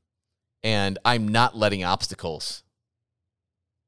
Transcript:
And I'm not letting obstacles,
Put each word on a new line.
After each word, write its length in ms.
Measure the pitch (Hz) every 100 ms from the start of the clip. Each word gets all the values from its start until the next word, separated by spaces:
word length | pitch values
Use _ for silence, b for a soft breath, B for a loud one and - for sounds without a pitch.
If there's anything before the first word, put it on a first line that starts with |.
| _ _ _ _ _ _
And 360 | 110 107 98 98
I'm 240 | 120 120 107
not 280 | 113 123 113
letting 280 | 104 98
obstacles, 760 | 90 95 - - 87 76 - - _ _ _ _ _ _ _ _ _ _ _ _